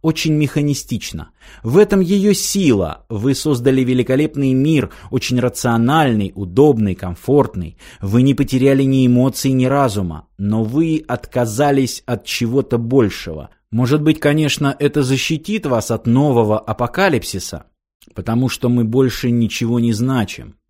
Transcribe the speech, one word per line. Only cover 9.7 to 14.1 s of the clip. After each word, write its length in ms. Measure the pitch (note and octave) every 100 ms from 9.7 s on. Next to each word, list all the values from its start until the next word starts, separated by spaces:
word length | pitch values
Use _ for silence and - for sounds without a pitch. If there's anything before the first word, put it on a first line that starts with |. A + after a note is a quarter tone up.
| C#3+ C3 G2+ F2+ D#2 - -
но 240 | G2+ A2
вы 420 | A2 C#3 E3 D#3 -
отказались 960 | B2+ - B2 A#2 G#2 D3 C#3 B2+ - -
от 180 | A2+
чего-то 540 | - - A#2 C3+ C3 A#2+
большего. 720 | A#2 C3+ G#2+ - - D#2 C#2 _ _
Может 280 | A2 B2 D3+
быть, 180 | D3+